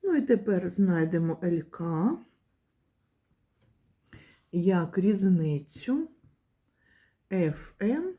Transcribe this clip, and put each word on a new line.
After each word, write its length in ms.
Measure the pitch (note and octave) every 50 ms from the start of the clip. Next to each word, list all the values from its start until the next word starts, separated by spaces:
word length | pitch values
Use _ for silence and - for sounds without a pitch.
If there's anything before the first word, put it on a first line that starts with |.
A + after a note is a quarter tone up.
| -
Ну 120 | G4 F4
і 80 | D4 C#4
тепер 480 | C#4 B3 G3+ - - G3+ F3+ F3+ F3
знайдемо 680 | F3+ - G3+ F#3 F3 E3 D#3+ D#3+ E3+ E3+ E3 E3 D#3+ - -
Л 200 | F3+ E3+ E3 D#3 -
К 480 | - - E3+ E3+ E3 D#3 E3+ A#3 E4+ - - _ _ _ _ _ _ _ _ _ _ _ _ _ _ _ _ _ _ _ _ _ _ _ _ _ _ _ _ _ _ _ _ _ _ _ _ _ - - - _ _ _ _ _ -
як 460 | F3 E3+ F#3+ F#3 F3 E3 D#3+ - G3
різницю 1080 | F3+ G3+ G#3+ G3 F#3+ F#3+ F#3 E3+ D#3+ D#3 D3 C#3+ - - - - - - B3+ D4 D#4+ D#4+ _ _ _ _ _ _ _ _ _ _ _ _ _ _ _ _ _ _ _ _ _ _ _ _ G3
Ф 400 | F#3 F3 D#3 D3+ - - - _ _ G3+
Н 320 | G#3 B3 D#4 E4+ F#4 F#4